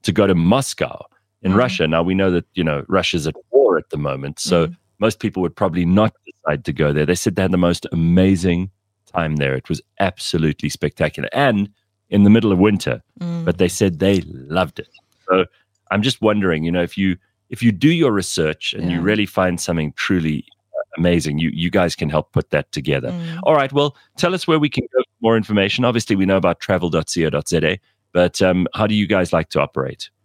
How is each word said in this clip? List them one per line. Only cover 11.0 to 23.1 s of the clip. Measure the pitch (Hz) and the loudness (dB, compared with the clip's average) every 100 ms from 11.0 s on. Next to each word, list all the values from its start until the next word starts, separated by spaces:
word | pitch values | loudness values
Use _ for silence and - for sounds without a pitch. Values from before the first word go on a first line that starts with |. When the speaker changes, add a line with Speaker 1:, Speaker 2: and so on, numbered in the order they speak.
| 76 - - | -4 -4 -6
Speaker 1:
And | - 139 104 101 _ _ _ _ | 0 2 0 -4 _ _ _ _
in | 104 101 | 4 6
the | |
middle | 110 110 | 6 4
of | 90 | 4
winter, | 104 101 - 58 _ - | 4 2 -2 -6 _ -10
Speaker 2:
Mm. | 170 170 | -8 -4
Speaker 1:
but | 165 85 | -4 0
they | 90 | 0
said | - 98 78 | 2 -2 0
they | 95 98 80 | 0 0 -4
loved | 65 67 87 82 - | -16 -6 -4 -4 -6
it. | - _ _ _ - | -18 _ _ _ 0
So | 92 90 _ _ _ _ | 0 0 _ _ _ _
I'm | 101 | -2
just | 120 - | -2 0
wondering, | 107 104 95 78 | 0 2 0 0
you | 82 | -2
know, | 87 | -2
if | 87 - | -4 -2
you, | 95 90 _ _ _ | -2 -2 _ _ _
if | - | 0
you | 117 | 0
do | 92 147 | 2 2
your | 170 139 | 4 2
research | 101 90 - 78 76 - - | 0 -2 -2 -2 -2 -8 -6
and | 85 | -4
you | 85 | -2
Speaker 2:
Yeah. | |
Speaker 1:
really | 90 107 101 | 0 0 0
find | - 92 85 | 0 0 -2
something | - 85 76 | -4 -2 -4
truly, | - - 92 78 76 - _ _ - | -6 -2 0 0 -4 -8 _ _ -12
uh, | - - | -10 -2
amazing, | 87 85 80 73 | 2 2 0 -2
you, | 82 | -4
you | 80 87 | -2 -2
guys | 98 87 - | 0 0 -2
can | 76 | -2
help | 76 - | -2 -2
put | - - | -4 -2
that | 73 - | -4 -4
together. | - 67 69 62 | -8 -4 -4 -4